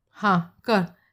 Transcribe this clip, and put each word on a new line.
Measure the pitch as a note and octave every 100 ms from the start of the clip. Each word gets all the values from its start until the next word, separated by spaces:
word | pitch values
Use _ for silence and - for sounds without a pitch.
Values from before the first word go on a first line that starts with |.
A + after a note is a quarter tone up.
| _ -
हाँ, | G#3 F3+ E3+ _
कर, | - G#3+ F3 - _